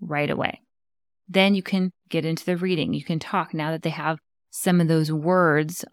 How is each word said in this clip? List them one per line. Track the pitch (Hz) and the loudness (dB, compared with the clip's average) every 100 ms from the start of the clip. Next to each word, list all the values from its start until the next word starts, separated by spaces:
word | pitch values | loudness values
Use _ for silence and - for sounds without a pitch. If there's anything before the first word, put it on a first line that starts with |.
right | 175 147 147 | -6 -2 -2
away. | 143 - - _ _ _ _ _ _ - | -2 -4 -6 _ _ _ _ _ _ -2
Then | 190 196 | 2 4
you | 196 | 2
can | - 190 185 - _ | 0 0 -2 -4 _
get | 165 | -2
into | 160 160 | -2 -2
the | - 175 | -2 -2
reading. | 185 170 143 | 0 0 -2
You | 147 | -4
can | - 160 | -4 -6
talk | - 196 160 | -2 -4 -2
now | 156 151 | -4 -4
that | 160 | -4
they | 165 | -4
have | 156 151 160 _ _ _ | -4 -4 -6 _ _ _
some | - 190 175 | -4 2 4
of | 165 | 4
those | 160 156 | 2 2
words | 156 156 185 170 151 156 180 - | -2 2 4 4 4 0 -6 -8